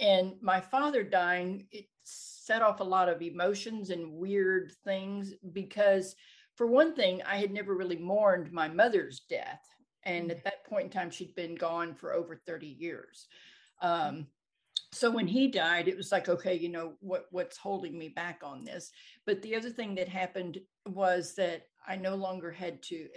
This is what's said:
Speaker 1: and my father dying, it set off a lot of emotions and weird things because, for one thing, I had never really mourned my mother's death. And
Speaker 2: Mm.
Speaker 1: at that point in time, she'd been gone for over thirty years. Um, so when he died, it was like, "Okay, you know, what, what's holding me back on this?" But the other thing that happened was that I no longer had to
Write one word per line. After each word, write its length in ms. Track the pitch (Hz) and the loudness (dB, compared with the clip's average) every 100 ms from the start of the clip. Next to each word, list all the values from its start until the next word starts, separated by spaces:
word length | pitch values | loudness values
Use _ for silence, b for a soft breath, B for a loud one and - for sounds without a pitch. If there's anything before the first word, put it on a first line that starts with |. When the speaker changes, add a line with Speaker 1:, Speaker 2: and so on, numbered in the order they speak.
Speaker 1:
and 340 | 214 190 185 190 | 6 6 4 0
my 180 | 196 185 | 2 2
father 420 | 185 262 294 269 | 2 0 2 2
dying, 640 | 196 190 175 180 180 196 196 | 2 2 4 2 0 -6 -10
it 160 | 214 202 _ | -18 -18 _
set 580 | - - - - - 220 | -18 -16 -16 -18 0 4
off 180 | 220 202 | 4 4
a 40 | |
lot 240 | 185 185 180 | 2 4 4
of 140 | 170 | 2
emotions 680 | 170 170 185 202 226 220 190 | -2 0 0 0 -4 -6 -4
and 220 | 175 165 | -6 -6
weird 600 | 156 190 202 185 190 160 - | -6 -2 2 4 2 0 -8
things 500 | 202 190 196 202 196 - 185 | -4 -4 -2 -6 -8 -12 -10
because, 640 | 175 190 208 202 196 185 - b b b _ | -8 -8 4 6 6 2 -10 b b b _
for 100 | 233 | 6
one 280 | 254 320 311 | 8 6 6
thing, 260 | 196 185 | 2 2
I 140 | - 202 | -4 -2
had 160 | 202 | -2
never 240 | 202 202 185 | -2 -2 -2
really 200 | 185 170 | -2 -4
mourned 540 | 175 208 208 180 156 | 0 4 6 4 0
my 160 | 175 156 | -2 -2
mother's 520 | 165 240 202 139 131 | 4 6 6 0 -10
death. 400 | - 160 - 139 _ _ _ _ | -8 -6 -6 -12 _ _ _ _
And 260 | 196 175 170 | -6 -4 -4
Speaker 2:
Mm. 20 | |
Speaker 1:
at 120 | 170 | -6
that 200 | 196 196 - | -6 -8 -4
point 200 | 208 180 | -4 -2
in 40 | |
time, 200 | 196 175 | -4 -6
she'd 260 | - 180 - | -8 -12 -8
been 180 | 165 | -8
gone 400 | 170 170 170 170 | -4 -2 -2 -4
for 180 | 151 - | -6 -4
over 220 | 170 170 160 | -2 -2 -10
thirty 220 | - 160 151 | -10 -10 -10
years. 600 | 127 170 131 - - - b b b b _ | -10 -8 -8 -14 -20 -20 b b b b _
Um, 480 | 180 170 151 151 147 _ _ _ _ - - | 0 0 0 -4 -12 _ _ _ _ -8 -8
so 180 | - 233 | 0 2
when 160 | 233 185 | 2 2
he 220 | 233 269 | 4 4
died, 400 | 202 165 175 170 | 4 2 4 2
it 80 | 185 | -2
was 160 | 190 | 0
like, 160 | 190 175 | 0 2
"Okay, 260 | 170 190 | 0 0
you 140 | 180 170 | 0 -2
know, 260 | 170 165 151 | -4 -8 -10
what, 260 | 196 180 - | -6 -6 -4
what's 240 | 180 175 - | -6 -6 -6
holding 420 | 202 196 170 165 | -6 -6 -6 -10
me 100 | 156 | -10
back 320 | - 170 160 | -8 -8 -8
on 200 | 156 131 | -12 -14
this?" 260 | 117 170 - b b b - | -12 -12 -14 b b b -2
But 160 | 196 | -2
the 140 | 220 226 | 0 -4
other 140 | 240 | -4
thing 260 | 233 214 190 | -8 -6 -4
that 120 | 180 | -4
happened 500 | 185 185 190 180 175 190 _ 202 | -2 -4 -4 -8 -10 -14 _ -12
was 480 | 185 185 180 165 | 0 2 2 0
that 320 | - 180 165 - _ - | -2 -2 -2 -12 _ -10
I 100 | 190 | -4
no 180 | 190 | -2
longer 380 | 196 190 185 170 | -2 -4 -4 -8
had 280 | 160 180 143 | -8 -8 -8
to 240 | - 165 147 | -10 -10 -10